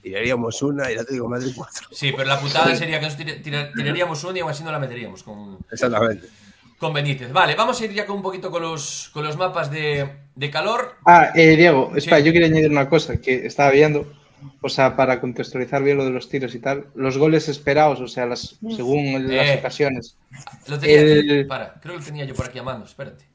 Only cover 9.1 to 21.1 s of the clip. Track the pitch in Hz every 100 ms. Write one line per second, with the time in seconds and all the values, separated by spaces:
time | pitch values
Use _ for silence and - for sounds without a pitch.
9.1 | 151 151 151 185 175 147 156 151 143 139
10.1 | - _ - 143 156 190 240 254 - 175
11.1 | 170 151 170 160 156 170 139 127 160 156
12.1 | 160 156 170 165 160 156 147 139 160 143
13.1 | 117 - 127 135 - 143 139 151 147 147
14.1 | - _ _ 139 _ 135 - 131 131 131
15.1 | 123 127 120 120 127 123 139 139 139 131
16.1 | 127 - 139 127 123 135 139 - - 135
17.1 | 131 156 160 151 139 - 139 151 127 123
18.1 | - 120 120 - - 220 220 123 147 143
19.1 | 135 131 131 143 131 127 - 143 127 -
20.1 | _ _ - - - - 147 151 151 151